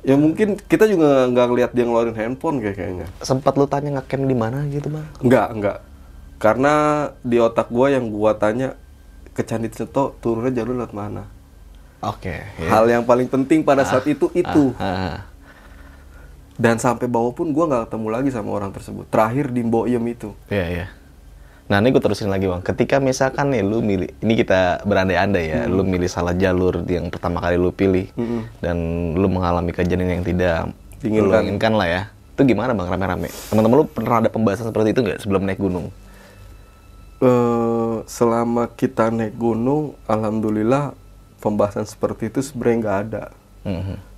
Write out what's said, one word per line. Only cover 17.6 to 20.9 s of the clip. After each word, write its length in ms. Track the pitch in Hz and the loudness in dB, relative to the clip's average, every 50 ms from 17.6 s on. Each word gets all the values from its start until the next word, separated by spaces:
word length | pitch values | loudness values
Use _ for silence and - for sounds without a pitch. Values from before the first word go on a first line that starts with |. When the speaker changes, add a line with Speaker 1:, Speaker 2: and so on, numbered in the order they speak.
| 170 | 0
Speaker 1:
nggak 160 | 160 139 120 113 | 2 0 -2 -2
ketemu 240 | 110 - 110 110 107 | -4 -6 -6 -4 -4
lagi 220 | 110 120 135 139 | -4 -2 -2 -2
sama 200 | 127 117 104 101 | -2 -4 -6 -4
orang 200 | 101 101 98 98 | -6 -6 -6 -6
tersebut. 340 | 95 - - - 104 98 98 | -10 -12 -14 -12 -14 -14 -12
Terakhir 440 | - - 110 110 110 117 135 147 135 | 0 2 2 2 4 2 -2 -2 -2
di 100 | 123 123 | -2 -2
Mboyem 420 | 117 117 113 117 107 110 123 120 117 120 | 0 0 0 2 2 0 0 0 -2 -4
itu. 220 | 117 117 - 107 101 - - | -6 -6 -10 -12 -12 -14 -10
Speaker 2:
Iya, 200 | - 101 101 90 85 | -4 -2 -2 -2 -2
iya. 180 | 87 85 87 90 | -4 -6 -6 -8